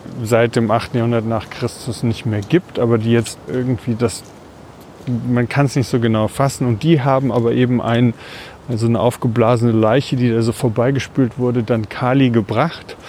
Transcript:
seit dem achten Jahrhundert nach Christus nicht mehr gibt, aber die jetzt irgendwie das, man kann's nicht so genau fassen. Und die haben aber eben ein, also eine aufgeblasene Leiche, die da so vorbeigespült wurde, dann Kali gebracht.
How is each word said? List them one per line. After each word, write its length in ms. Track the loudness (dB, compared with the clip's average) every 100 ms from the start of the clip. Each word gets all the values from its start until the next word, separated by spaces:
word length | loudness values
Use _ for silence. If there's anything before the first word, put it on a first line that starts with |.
| -16 -8
seit 340 | 0 2 2 2
dem 140 | 2
achten 260 | 0 0 -2
Jahrhundert 300 | 0 0 -2
nach 240 | -4 -6
Christus 520 | -6 -6 -6 -10 -4
nicht 220 | -4 -2 -2
mehr 140 | -4
gibt, 380 | 0 0 0 -2
aber 200 | 0 2
die 120 | 2
jetzt 280 | 2 0 -6 -8
irgendwie 480 | -4 -2 -4 -4 -2
das, 240 | -2 -4 -16 -20 -20 -20 -20 -20 -20 -14 -6 -4 -2
man 200 | -2 0
kann's 280 | 2 2 2
nicht 120 | 0
so 100 | 0
genau 280 | 2 2 0
fassen. 380 | 0 -2 0 -2
Und 160 | 0
die 180 | 2 2
haben 300 | 4 2 2
aber 200 | 0 2
eben 280 | 2 2 2
ein, 320 | 2 2 2 0 -10 -18 -18 -16 -8
also 180 | -2 0
eine 140 | 2
aufgeblasene 720 | 2 0 -2 2 4 4 2
Leiche, 440 | 4 4 2 0 0
die 140 | 2
da 80 | 2
so 100 | 0
vorbeigespült 880 | 0 -2 0 0 0 -4 -2 -2 0
wurde, 240 | -2 0
dann 240 | 0 -2 -2
Kali 420 | -4 0 2 4
gebracht. 640 | 2 0 0 -2 -2 -16 -18